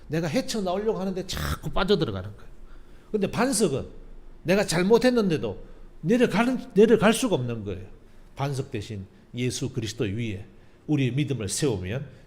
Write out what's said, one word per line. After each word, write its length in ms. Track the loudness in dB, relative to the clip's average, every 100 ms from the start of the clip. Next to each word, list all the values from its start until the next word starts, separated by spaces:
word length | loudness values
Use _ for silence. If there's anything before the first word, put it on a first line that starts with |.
| -6
내가 200 | -4 -2
헤쳐나오려고 720 | -2 -2 -2 -2 -2 0 -2
하는데 260 | -2 -4 -6
자꾸 440 | -4 -4 -4 -4
빠져들어가는 640 | 0 2 2 2 -4 -8 -12
거예요. 140 | -16 -16 -16 -16 -18 -20 -6
근데 200 | -2 -2
반석은 560 | 0 0 2 2 0 -6 -12 -18 -16 -18 -8
내가 220 | 0 2 2
잘못했는데도 1000 | 2 4 6 6 4 2 0 -2 -8 -12 -16 -18 -6
내려가는, 720 | 2 4 4 4 2 0 0
내려갈 400 | 6 8 8 6
수가 220 | 4 2 0
없는 280 | -2 -6
거예요. 240 | -6 -8 -10 -18 -20 -20 -16 -6
반석 360 | -4 -4 -6
대신 340 | -6 -6 -8 -12 -16 -12 -4
예수 360 | -2 -2 -4
그리스도 320 | -4 -6 -2 -2
위에 400 | -2 -4 -6 -10 -18 -20 -12 -2
우리의 240 | 2 2
믿음을 380 | 0 -2 -2 -4
세우면 580 | -2 0 0 -2 -6 -8 -16